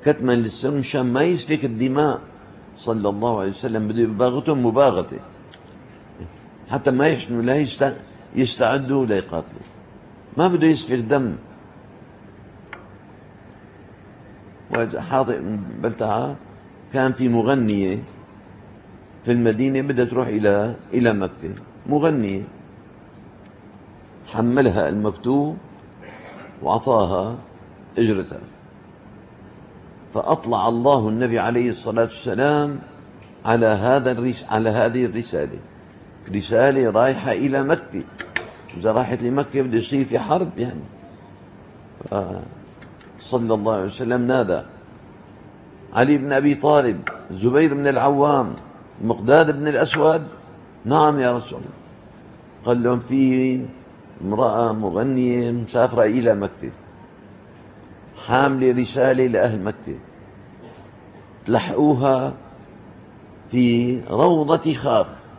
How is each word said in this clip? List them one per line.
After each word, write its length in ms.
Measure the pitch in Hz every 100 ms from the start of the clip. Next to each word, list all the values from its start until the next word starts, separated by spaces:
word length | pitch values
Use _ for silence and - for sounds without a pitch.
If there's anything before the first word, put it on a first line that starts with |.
| 143
كتما 260 | 147 127
للسر 400 | 120 113 - 131
مشان 420 | 143 127 143 127
ما 100 | 123
يسفك 420 | 160 180 - 151 131
الدماء 540 | 110 131 135 151 123 - - - - - -
صلى 340 | - 113 101
الله 300 | 101 117 113
عليه 120 | 95
وسلم، 360 | 95 127 110 107
بده 140 | 110
يباغتهم 640 | 117 104 123 127 156 143 120
مباغتة 540 | 117 139 92 - - - - - - - - - - - - - - - - -
حتى 220 | 135 135
ما 160 | 127 147
يحسنوا 340 | 135 - 120
لا 140 | 120 139
يست-، 400 | 139 - 139 120 - - - -
يستعدوا 680 | 123 - 120 135 131 139 127
ليقاتلوا، 640 | 101 90 85 - - - - - - - - - -
ما 100 | 180
بده 200 | 175 160
يسفك 320 | 151 - 123
دم. 360 | 110 139 123 71 - - - - - - - - - - - - - - - - - - - - - - - - - - - - - - - - -
وحاطب 640 | 117 113 - 170 131 127
بن 260 | 95 80 107 92 57
بلتعة 540 | 110 110 110 107 131 139 - - - - -
كان 200 | 135 131
في 160 | 127 127
مغنية 760 | 117 110 135 113 104 95 104 123 - - - - - - - - - - - -
في 60 |
المدينة 500 | 120 117 107 135 135
بدها 240 | 139 127 120
تروح 220 | 120 120
إلى، 480 | 107 104 101 107 117 -
إلى 200 | 127 117
مكة، 400 | 104 92 - 82 - - - -
مغنية، 560 | 147 160 151 104 98 104 - - - - - - - - - - - - - - - - - -
حملها 640 | 104 117 127 131 92 78
المكتوب 680 | 101 107 - 120 139 147 160 - - - - - - - - - -
وعطاها 760 | 69 110 135 117 92 92 101 123 - - - - - -
أجرتها. 420 | 117 101 90 60 53 - - - - - - - - - - - - - - - -
فأطلع 540 | 107 - - 113 113 113
الله 420 | 117 127 139 110
النبي 300 | 110 123 113
عليه 300 | 101 120 123
الصلاة 340 | 110 117 110
والسلام 760 | 117 - 127 104 139 147 147 139 - - - - - - 110
على 200 | 117 113
هذا 460 | 104 120 139 127
الرس-، 340 | 120 123 120 -
على 200 | 110 110
هذه 360 | 110 117 120 120
الرسالة، 540 | 85 - 85 71 - - - - - - - -
رسالة 580 | 95 - 113 135 135 123
رايحة 420 | 104 127 127 107
إلى 320 | 101 135 135
مكة، 400 | 139 165 - 95 - - - - - - - 87
إذا 140 | 101
راحت 320 | 110 127 123
لمكة 380 | 120 135 143 135
بده 160 | 131 113
يصير 280 | - 139 135
في 140 | 156
حرب 300 | 208 - 175 -
يعني. 240 | 123 - - - - - - - - - - - - - - 101 90 95 - - - - - - - -
صلى 340 | - 127 117
الله 200 | 110 104
عليه 120 | 107 95
وسلم 420 | - 120 123 120
نادى 340 | 131 107 85 - - - - - - - - - - - - -
علي 240 | - 131 147
بن 160 | 135
أبي 220 | 139 147 143
طالب، 460 | 147 147 123 90 - - -
زبير 420 | 92 113 135 160
بن 140 | 139 139
العوام، 680 | 135 135 143 143 143 113 - - - - -
مقداد 560 | 113 113 107 147 156 143
بن 80 | 151
الأسود. 560 | 135 156 160 151 160 147 - - - - - 104
"نعم 340 | 151 151 147
يا 180 | 127 120
رسول 220 | 113 -
الله." 120 | - - - - - - - - - - -
قال 180 | 120
لهم: 160 | 120 123
"في 640 | 120 131 131 127 131 131 127 - - - - -
امرأة 500 | 95 104 123 107 117
مغنية 800 | 110 104 87 127 131 123 120 120
مسافرة 520 | 120 113 120 123 117
إلى 320 | 110 120 117 104
مكة، 360 | 98 - 64 - - - - - - - - - - - - - - - -
حاملة 460 | 123 139 135 127 123
رسالة 460 | 120 139 131 131 127
لأهل 360 | 110 117 107
مكة، 320 | 95 - - 90 - - - - - - - - - - - - - - -
تلحقوها 880 | 117 - 98 151 131 139 131 135 127 - - - - - - - - - - -
في 480 | 123 123 117 123 127 -
روضة 640 | 104 165 165 147 165 160
خاخ." 340 | 131 131 113 92 - -